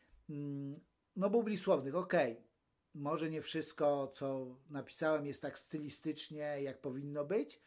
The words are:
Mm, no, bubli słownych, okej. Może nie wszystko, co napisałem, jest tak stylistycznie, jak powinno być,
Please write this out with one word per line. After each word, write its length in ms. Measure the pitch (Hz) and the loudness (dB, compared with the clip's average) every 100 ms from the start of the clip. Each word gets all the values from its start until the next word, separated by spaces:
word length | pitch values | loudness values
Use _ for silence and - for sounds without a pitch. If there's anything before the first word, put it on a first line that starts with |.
| _ - - | _ -18 -10
Mm, 500 | 147 143 139 139 151 - _ _ - | -6 -4 -4 -6 -10 -14 _ _ 0
no, 140 | 196 | 4
bubli 280 | 233 214 190 | 4 4 2
słownych, 360 | 196 156 135 | 4 4 4
okej. 560 | 165 180 175 127 113 - _ _ _ _ | -2 4 4 4 0 -12 _ _ _ _
Może 360 | 151 143 160 160 | -6 -2 0 0
nie 120 | 156 | -2
wszystko, 720 | - 160 151 - 147 143 135 | -4 -4 -4 2 4 4 0
co 420 | - 139 135 127 127 - | -4 -2 -2 -6 -10 -10
napisałem, 560 | 143 127 - 156 156 143 | -10 -10 0 4 4 2
jest 160 | 135 | -4
tak 160 | 143 - | -6 -8
stylistycznie, 1040 | - 156 147 - 160 151 - 151 147 143 | -6 -6 -6 -6 -4 -4 -6 -4 -4 -2
jak 180 | 139 131 | -2 -4
powinno 440 | 143 127 143 147 | -4 -4 -4 -2
być, 360 | 147 214 285 - | 0 0 0 -6